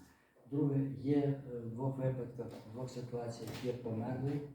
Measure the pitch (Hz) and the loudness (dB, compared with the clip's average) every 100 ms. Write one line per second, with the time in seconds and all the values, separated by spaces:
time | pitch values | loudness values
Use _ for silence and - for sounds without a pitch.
0 | - - _ _ - 143 147 135 135 - | -14 -20 _ _ -2 2 4 6 2 0
1 | 139 147 139 139 123 120 113 113 135 135 | 4 6 6 2 -2 -6 -4 -2 0 2
2 | 131 123 113 - 110 - - 113 127 123 | 2 0 -2 -6 -8 -8 -10 -8 -6 -6
3 | 120 120 117 113 113 - 127 117 117 110 | -4 -4 -4 -6 -6 -4 -2 -2 -2 -2
4 | 120 131 135 147 - | 0 0 0 0 -4